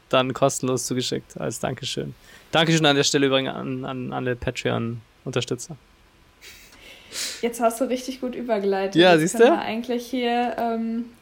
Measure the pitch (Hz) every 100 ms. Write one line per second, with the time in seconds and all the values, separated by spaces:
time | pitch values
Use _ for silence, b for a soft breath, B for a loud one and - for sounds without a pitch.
0 | - 131 127 127 139 - 127 127 - 127
1 | 123 139 - - 147 120 - 127 127 -
2 | 139 - B B - - 160 160 156 139
3 | 139 147 139 135 135 147 135 131 135 131
4 | 127 135 127 120 - 123 127 120 117 117
5 | - _ - 127 - 123 - 147 _ _
6 | _ _ _ _ B B B B B B
7 | B B B B 233 233 233 233 262 254
8 | - 262 247 247 247 214 196 196 196 156
9 | 185 170 165 - 233 - - 220 233 240
10 | 240 262 240 240 240 - 233 226 226 226
11 | 233 -